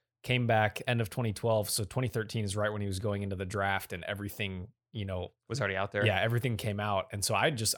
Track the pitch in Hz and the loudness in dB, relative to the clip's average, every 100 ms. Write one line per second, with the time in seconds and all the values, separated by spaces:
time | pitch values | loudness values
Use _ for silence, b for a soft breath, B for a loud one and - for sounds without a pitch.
0 | _ _ - 123 117 110 107 - - 117 | _ _ 0 2 4 4 4 0 -2 0
1 | 110 - 113 98 117 110 98 - 98 127 | 0 0 -2 0 2 2 2 -2 -2 -2
2 | 127 113 107 113 101 104 104 104 101 95 | 0 -2 -2 -2 0 0 0 0 -2 -2
3 | 107 101 98 95 95 101 98 95 - 92 | -2 0 -2 -4 -2 0 2 0 -2 -8
4 | - 101 101 - 101 92 98 _ _ 110 | -6 -6 -6 -4 -4 -4 -10 _ _ -6
5 | 98 92 - _ - 127 101 95 101 104 | -4 -4 -6 _ -8 -2 0 0 0 2
6 | 104 95 113 117 123 107 113 101 104 98 | 4 4 2 0 0 -2 -2 -2 0 -2
7 | - 104 - 101 147 123 110 | -2 -4 0 2 2 2 -2